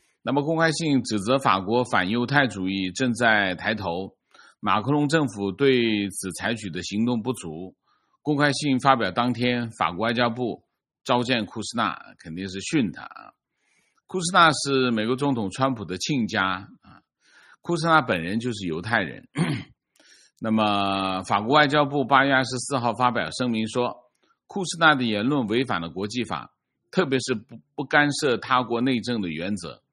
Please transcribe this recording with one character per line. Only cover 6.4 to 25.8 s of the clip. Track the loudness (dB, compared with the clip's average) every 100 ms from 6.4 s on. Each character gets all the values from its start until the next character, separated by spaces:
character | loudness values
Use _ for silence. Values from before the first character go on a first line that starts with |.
| -4
取 | -4 -6
的 | -8
行 | -6 -2
动 | 0 0
不 | -4
足。 | -6 -8 -10 -12 -16 _ _ _ _
公 | -4 2
开 | 2
信 | 2 0 2
发 | 4
表 | 2 2
当 | 0 0
天， | 0 0 0 -4
法 | -2 -2
国 | 0 -2
外 |
交 | 0 0
部 | 0 -4 -6 _ _ _ _
召 | 0 0
见 | 2 -2
库 | -2 -6
什 | -6 -2
纳， | -2 -4 -12 -20
肯 | -14 -10
定 | -8
是 | -8
训 | -2 0 0
他 | -4
啊。 | -14 -18 -20 _ _ _ _ _ _ _ _
库 | -6
什 | 0
纳 | 6 6
是 | 6 2 2 2
美 | 2
国 | 0 0
总 | 0
统 | 0 -2
川 | 0 0
普 | 0
的 | -6 -6
亲 | -2 -2 0
家 | 0 0 -2 -10 -20
啊， | -20 -20 _ _ _ _ -20 _
库 | -4 -2
什 | 4
纳 | 4
本 | 4 0
人 | 0 -2
就 | -2
是 | -4 -4
犹 | -6
太 | 0 0
人。 | 0 -6 -10
<clears throat> | -4 -2 -4 -8 _ _ _ _ -20 _ _
那 | -2
么 | 2 2 2 0 0 -2 -4
法 | 0 0
国 | 4
外 | 4 6
交 | 4
部 | 2 0
八 | 4 4
月 | 6
二 | 2
十 | 0 -4
四 | -4 -2
号 | -2
发 | 0 0
表 | 0 -4
声 | -4 -4
明 | -2 -2
说， | -2 -4 -6 _ _ _ _ _
库 | -8
什 | -6 2
纳 | 4
的 | 4
言 | 2 0
论 | 0 0 0
违 | 0
反 | 0 -2